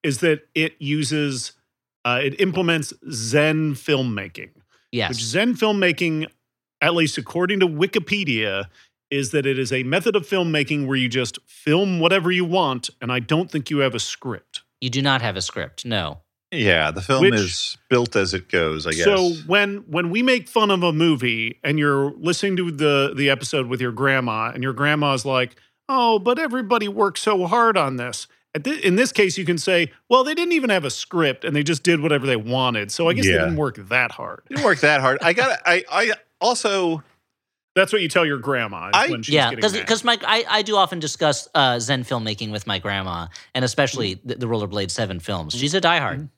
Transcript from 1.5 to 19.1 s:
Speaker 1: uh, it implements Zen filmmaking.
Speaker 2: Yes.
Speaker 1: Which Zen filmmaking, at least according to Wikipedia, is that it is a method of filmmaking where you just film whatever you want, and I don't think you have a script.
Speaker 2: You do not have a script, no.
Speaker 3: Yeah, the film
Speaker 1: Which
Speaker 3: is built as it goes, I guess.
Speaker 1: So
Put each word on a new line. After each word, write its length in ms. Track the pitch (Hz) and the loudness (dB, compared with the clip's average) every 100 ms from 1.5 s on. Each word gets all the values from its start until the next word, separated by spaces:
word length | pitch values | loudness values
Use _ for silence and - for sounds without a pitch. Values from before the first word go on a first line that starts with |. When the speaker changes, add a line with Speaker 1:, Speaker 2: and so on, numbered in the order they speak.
| _ _ _ _ _ | _ _ _ _ _
Speaker 1:
uh, 160 | 120 123 | -2 0
it 180 | 139 139 | 0 0
implements 500 | 196 180 175 160 139 - - | 0 2 2 0 -2 -12 -10
Zen 640 | 117 113 147 151 156 156 135 | -8 0 2 4 2 0 -2
filmmaking. 720 | - 143 131 101 95 - - _ _ _ _ | 0 0 0 -4 -8 -14 -18 _ _ _ _
Speaker 2:
Yes. 180 | 120 92 | -4 -2
Speaker 1:
Which 140 | 113 | -4
Zen 300 | 113 165 233 | -2 0 0
filmmaking, 720 | 208 220 202 185 160 175 156 160 _ _ _ _ _ | 2 0 2 0 0 -2 -2 -6 _ _ _ _ _
at 140 | 151 170 | 0 2
least 240 | 156 - | 0 -2
according 400 | - 170 180 202 | -6 -2 0 2
to 80 | 180 | 0
Wikipedia, 960 | 151 190 220 160 208 170 113 107 98 98 _ _ _ _ | 2 0 0 -2 -2 0 0 0 -2 -6 _ _ _ _
is 180 | 139 127 | -4 -2
that 160 | 151 139 | 0 0
it 140 | 131 | -2
is 120 | 127 | -2
a 120 | 131 | -2
method 320 | 127 170 226 208 | 0 0 2 0
of 120 | 147 | 0
filmmaking 600 | 190 170 151 143 151 135 | 0 2 0 0 -2 0
where 100 | 135 | 0
you 100 | 127 | 0
just 300 | 127 120 - _ | 0 -4 -6 _
film 540 | - - 165 196 175 | -8 0 2 2 2
whatever 320 | 165 190 170 | 4 4 2
you 140 | 180 180 | 0 0
want, 440 | 185 156 127 - _ | 0 0 -2 -8 _
and 120 | 123 | -4
I 80 | 123 | -4
don't 320 | 117 156 175 | 0 -2 -2
think 180 | 156 123 | -6 -4
you 80 | 147 | 0
have 140 | 135 | 0
a 60 | 113 | -2
script. 640 | - - 131 104 _ - _ _ | -8 -8 -10 -10 _ -18 _ _
Speaker 2:
You 100 | 127 | -6
do 140 | 127 | -2
not 180 | 139 135 | 0 0
have 140 | 113 92 | -2 -4
a 40 | |
script, 440 | - - 69 - 120 | -6 -8 -10 -12 -6
no. 360 | 107 80 71 _ _ _ | -4 -4 -10 _ _ _
Speaker 3:
Yeah, 400 | 156 104 85 76 | -2 2 4 2
the 120 | 80 | -2
film 200 | 90 135 | -2 4
Speaker 1:
Which 140 | 190 110 | 4 4
Speaker 3:
is 420 | 92 - - - _ | 0 -4 -6 -10 _
built 240 | 123 120 107 | 0 2 0
as 180 | 92 | 0
it 160 | 92 - | -4 -2
goes, 380 | 90 80 78 80 | 0 0 -2 -4
I 60 | |
guess. 100 | 80 | 0
Speaker 1:
So 300 | - | 2